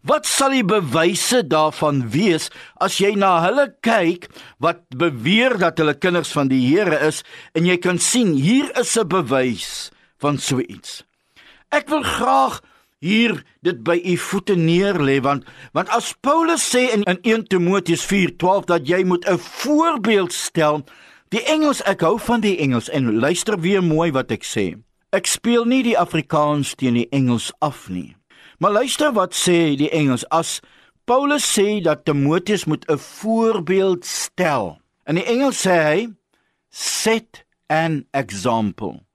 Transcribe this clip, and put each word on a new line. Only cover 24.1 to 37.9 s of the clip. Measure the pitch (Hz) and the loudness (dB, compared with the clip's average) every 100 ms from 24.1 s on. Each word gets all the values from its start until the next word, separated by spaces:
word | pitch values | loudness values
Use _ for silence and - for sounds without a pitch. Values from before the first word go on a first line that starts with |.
wat | 131 127 | -2 -4
ek | 113 | -6
sê. | - 113 95 107 _ _ _ | -4 -4 -4 -6 _ _ _
Ek | 190 - | -4 -2
speel | - 233 240 233 | -4 0 2 2
nie | 262 | 0
die | 233 220 | 2 0
Afrikaans | 175 160 - 156 147 147 135 - | 0 -2 -2 0 0 0 -4 -2
teen | 131 | 0
die | 120 120 | 0 0
Engels | 139 127 120 - - | 0 2 0 -4 -4
af | 151 135 - | -6 -6 -10
nie. | 90 73 - _ _ - _ | -10 -10 -20 _ _ -20 _
Maar | 185 | 0
luister | 208 269 - 302 | 2 0 0 0
wat | 220 185 - | 0 -2 -2
sê | 185 170 165 139 | 2 2 2 0
die | 151 | 0
Engels. | 160 143 123 - | 0 0 0 -2
As | 165 165 - _ _ _ _ | -2 -2 -10 _ _ _ _
Paulus | - 254 285 294 | 0 0 2 0
sê | - - 202 214 | 0 0 0 0
dat | 165 151 - | 0 -2 -2
Timoteus | 143 139 170 180 208 | 0 2 0 0 -2
moet | - 156 - | -2 -4 -2
'n | 147 | -4
voorbeeld | - - 214 226 226 214 160 190 190 180 - | -4 -10 -2 0 0 0 0 0 2 -2 -4
stel. | - - - 175 139 90 73 _ _ | -8 -8 -2 -2 0 -4 -10 _ _
In | - 165 | -4 -4
die | - | 0
Engels | 233 277 - 196 | 0 0 0 0
sê | 175 | 2
hy, | 151 160 233 208 _ _ _ _ _ | 2 0 -2 -12 _ _ _ _ _
"Set | - - - 214 220 - - _ _ _ | -10 -8 -2 0 0 -4 -20 _ _ _
an | 156 160 | 0 0